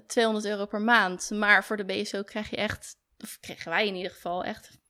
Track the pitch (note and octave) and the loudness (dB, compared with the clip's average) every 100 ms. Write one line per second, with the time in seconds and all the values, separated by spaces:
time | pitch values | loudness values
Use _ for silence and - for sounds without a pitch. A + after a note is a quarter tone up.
0 | - B3 A3+ G#3+ G#3 G#3 G#3 G#3+ A3 A#3 | -4 2 2 2 -2 -4 -4 0 4 6
1 | F#3 F3+ - G#3 G#3 G3 G3+ G#3 F#3+ G3 | 4 0 -4 0 6 6 4 -4 -2 -4
2 | G#3+ G3 G#3 A3 G#3+ - G#3+ - - - | -2 -4 -6 -8 -6 -4 -4 -4 -12 -20
3 | _ _ - - - - E3+ E3+ G#3+ F#3 | _ _ -18 -16 -14 -12 -4 0 0 -2
4 | F#3 - F3 F3+ - G#3+ - - | -8 -8 -6 -4 -6 -8 -14 -20